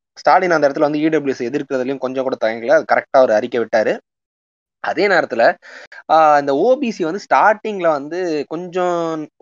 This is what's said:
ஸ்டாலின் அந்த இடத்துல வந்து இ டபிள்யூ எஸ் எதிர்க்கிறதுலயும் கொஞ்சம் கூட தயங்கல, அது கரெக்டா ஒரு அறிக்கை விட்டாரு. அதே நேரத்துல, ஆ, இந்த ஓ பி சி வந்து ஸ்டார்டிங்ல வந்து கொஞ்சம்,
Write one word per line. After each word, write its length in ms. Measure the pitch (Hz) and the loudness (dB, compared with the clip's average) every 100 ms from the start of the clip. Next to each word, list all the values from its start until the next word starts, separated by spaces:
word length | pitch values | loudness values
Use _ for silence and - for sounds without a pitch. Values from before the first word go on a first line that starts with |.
| _ - | _ -6
ஸ்டாலின் 320 | 156 170 185 | 2 2 2
அந்த 180 | 160 143 | 2 0
இடத்துல 200 | 143 147 | 0 -2
வந்து 100 | 151 | 0
இ 100 | 160 | -2
டபிள்யூ 260 | 156 139 | -2 -2
எஸ் 80 | 123 | -4
எதிர்க்கிறதுலயும் 560 | 120 143 139 131 127 135 | -4 -6 -6 -6 -4 -6
கொஞ்சம் 240 | 131 135 | -6 -4
கூட 140 | 127 - | -6 -4
தயங்கல, 360 | 110 113 117 | -4 -4 0
அது 120 | 127 120 | 0 2
கரெக்டா 280 | 120 - 139 | -2 2 2
ஒரு 140 | 127 | 4
அறிக்கை 260 | 107 120 123 | 2 0 -4
விட்டாரு. 320 | 113 113 110 208 _ _ _ _ _ _ _ _ | 0 0 0 -2 _ _ _ _ _ _ _ _
அதே 240 | - 117 202 | -8 -2 0
நேரத்துல, 340 | 175 139 113 127 - - - - - - | 2 0 2 2 0 -6 -20 -20 -14 0
ஆ, 280 | 156 156 147 | 4 6 4
இந்த 160 | 143 | 2
ஓ 240 | 139 190 262 | 0 2 2
பி 120 | 240 | 0
சி 140 | - | -4
வந்து 160 | 160 196 | -4 -6
ஸ்டார்டிங்ல 680 | - 135 190 214 220 196 170 | 0 2 4 2 -2 -2 -2
வந்து 560 | 147 143 175 180 151 131 | -2 -4 -6 -4 -4 -6
கொஞ்சம், 800 | 156 180 180 180 175 165 160 151 - | -8 -8 -4 -2 -2 -4 -6 -10 -6